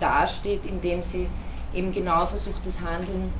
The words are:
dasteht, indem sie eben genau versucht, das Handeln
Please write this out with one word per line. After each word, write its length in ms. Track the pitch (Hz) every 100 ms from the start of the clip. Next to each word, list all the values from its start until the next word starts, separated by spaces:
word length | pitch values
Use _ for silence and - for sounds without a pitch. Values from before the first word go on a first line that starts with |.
dasteht, 640 | 156 139 180 - 208 196
indem 380 | - 185 180 175
sie 260 | 175 180 180 - - - -
eben 180 | 185 185
genau 340 | 190 180 165 175
versucht, 380 | 202 - -
das 160 | 185 175
Handeln 520 | 170 170 185 185 185